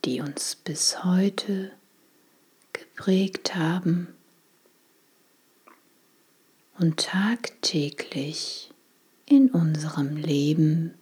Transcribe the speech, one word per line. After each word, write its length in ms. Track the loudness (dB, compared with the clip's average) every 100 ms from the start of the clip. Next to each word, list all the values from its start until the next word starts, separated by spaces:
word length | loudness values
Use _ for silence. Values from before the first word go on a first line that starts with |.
| -4
die 160 | -4
uns 340 | -6 -8 -10 -8
bis 480 | -10 -2 -2 -2
heute 720 | 0 2 2 -2 -6 -6 -8 -16 _ _ _ _ _ _ _ _ _
geprägt 840 | -16 -14 -6 2 2 2 -4 -8 -2
haben 520 | -2 0 0 -2 -4 -16 _ _ _ _ _ _ _ _ _ _ _ _ _ _ -20 _ _ _ _ _ _ _ _ _ _ 0
und 180 | 0 0
tagtäglich 1700 | -2 0 0 -2 -6 -6 -4 -2 -4 -6 -8 -6 -6 -8 -8 -12 -16 -20 _ _ _ _ 4
in 240 | 6 8
unserem 680 | 6 2 0 -2 -2 -2 -2
Leben 760 | 0 2 2 4 4 4 -2 -8